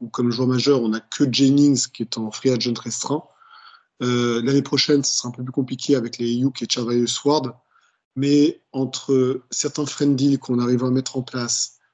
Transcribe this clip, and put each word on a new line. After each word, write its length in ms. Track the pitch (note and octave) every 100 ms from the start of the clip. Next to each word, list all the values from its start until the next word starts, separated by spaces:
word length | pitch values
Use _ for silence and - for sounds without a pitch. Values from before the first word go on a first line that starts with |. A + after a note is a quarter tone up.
où, 80 | A#2
comme 220 | - A#2+
joueur 160 | A#2 B2+
majeur, 340 | B2+ C#3+ C3+
on 60 | A2+
n'a 120 | A2
que 240 | - - C#3
Jennings 560 | B2 C3+ C#3+ C#3+ B2+ -
qui 100 | -
est 160 | A2 A#2
en 120 | A2
free 180 | - C3+
agent 240 | A#2+ B2 A2+
restreint. 400 | A#2+ - - D3+ - _ _ - - - _ -
Euh, 400 | B2 B2 A#2+ A#2
l'année 200 | A#2+ C#3
prochaine, 420 | C#3 C3+ - C#3+
ce 120 | C3 -
sera 120 | B2
un 40 |
peu 120 | B2
plus 80 | B2+
compliqué 420 | C#3 B2+ C3 -
avec 240 | C3+ A2+ -
les 80 | A#2
Aiyuk 340 | A#2+ C3+ -
et 40 | A2+
Charvarius 560 | B2+ A#2 A#2+ A#2+ -
Ward. 280 | C#3+ D3+ B2+ - _ _ _ _ _
Mais 460 | C3 C#3+ D3 D3+ - _
entre 720 | C3+ C3 - - C3+ B2+ C3 -
certains 360 | - D3 - C#3+
friend 300 | - C#3+ C3+
deals 220 | C#3 C3+
qu'on 200 | - B2
arrive 260 | A#2+ B2
à 60 | B2+
mettre 260 | C3 C3 C3
en 60 |
place, 560 | B2+ B2+ A#2 - - _ _